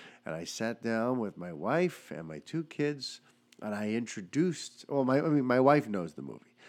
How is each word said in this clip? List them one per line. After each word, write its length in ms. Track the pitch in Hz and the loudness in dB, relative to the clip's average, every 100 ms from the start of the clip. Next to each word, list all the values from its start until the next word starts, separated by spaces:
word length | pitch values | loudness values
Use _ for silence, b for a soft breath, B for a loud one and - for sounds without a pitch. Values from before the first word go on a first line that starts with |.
| B B - | B B -8
And 80 | |
I 100 | 80 | -8
sat 380 | 85 - 113 113 | -6 -4 -4 -4
down 380 | 113 113 117 127 | -2 0 0 0
with 180 | 104 85 | -2 -6
my 140 | 87 | -10
wife 580 | 80 92 156 180 - - | -6 0 2 0 -2 -12
and 180 | - 82 | -12 -10
my 120 | 78 | -12
two 240 | - 160 | -8 -8
kids, 580 | 160 - 147 147 123 - b b _ - | -6 -4 -4 -4 -10 -14 b b _ -12
and 120 | 107 | -8
I 160 | 104 107 | -4 -2
introduced, 920 | 113 117 - 90 139 180 156 - - - | -2 -4 -8 -4 0 0 -2 -8 -16 -4
well, 160 | 139 | 0
my, 160 | 127 139 | 4 4
I 80 | 165 | 4
mean, 160 | 147 | 4
my 160 | 127 123 | 4 6
wife 280 | 131 147 127 | 8 6 4
knows 240 | 98 82 | -2 -4
the 80 | - | -8
movie, 320 | 69 57 - B | -12 -12 -18 B